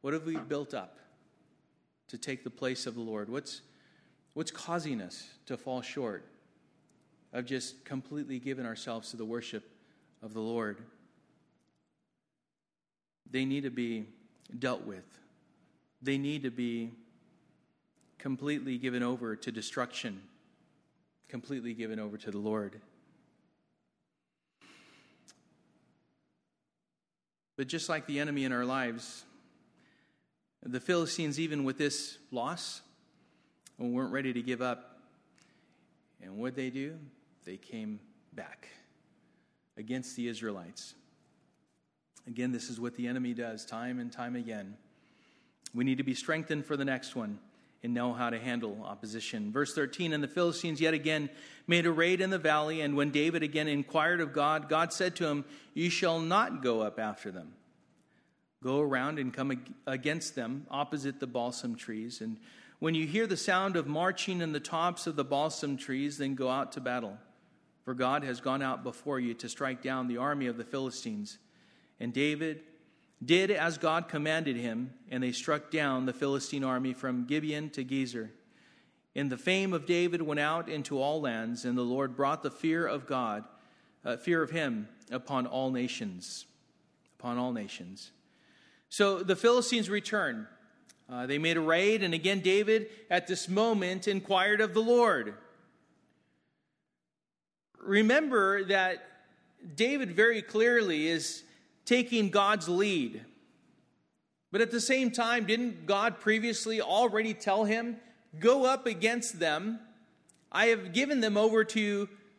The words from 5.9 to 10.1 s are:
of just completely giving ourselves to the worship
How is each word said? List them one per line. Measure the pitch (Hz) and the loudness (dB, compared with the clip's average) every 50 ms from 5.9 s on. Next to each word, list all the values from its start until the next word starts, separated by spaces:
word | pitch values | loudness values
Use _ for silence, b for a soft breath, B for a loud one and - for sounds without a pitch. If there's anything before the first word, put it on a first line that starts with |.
| - 143 131 113 101 90 - - - _ _ _ _ _ _ _ _ _ _ _ _ _ _ _ _ _ _ _ - | -6 -4 -4 -4 -4 -8 -12 -16 -20 _ _ _ _ _ _ _ _ _ _ _ _ _ _ _ _ _ _ _ -8
of | 123 123 | -8 -6
just | 123 135 131 123 - - - - | -4 -4 -4 -4 -8 -12 -16 -12
completely | - 143 135 131 - 151 147 143 - 135 127 | -8 -8 -8 -8 -8 -8 -8 -6 -6 -8 -8
giving | 123 135 135 131 127 | -6 -6 -6 -4 -4
ourselves | 117 113 110 - 131 117 113 110 - | -6 -8 -8 -8 -8 -8 -8 -8 -10
to | - 113 | -10 -8
the | 113 | -6
worship | 110 113 120 117 - - 107 - - b b b b b b b b | -4 -4 -6 -6 -6 -10 -10 -10 -12 b b b b b b b b